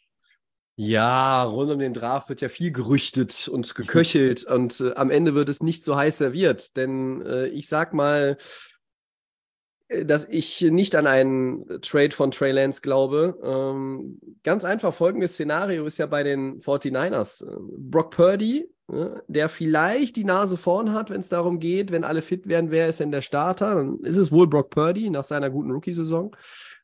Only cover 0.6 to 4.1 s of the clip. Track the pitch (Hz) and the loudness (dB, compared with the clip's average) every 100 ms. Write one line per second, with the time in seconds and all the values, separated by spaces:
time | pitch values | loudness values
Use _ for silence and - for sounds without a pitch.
0.6 | _ - 107 110 117 131 135 131 120 113 | _ -8 0 2 4 2 2 2 0 -2
1.6 | 143 139 135 117 117 135 - 131 127 - | -2 -2 -4 -4 -4 -4 -6 -8 -8 -4
2.6 | 175 127 113 139 - 131 107 - - 131 | -6 -4 2 2 2 -2 -2 -2 -4 -4
3.6 | 117 - 107 165 165 | -6 -6 2 4 4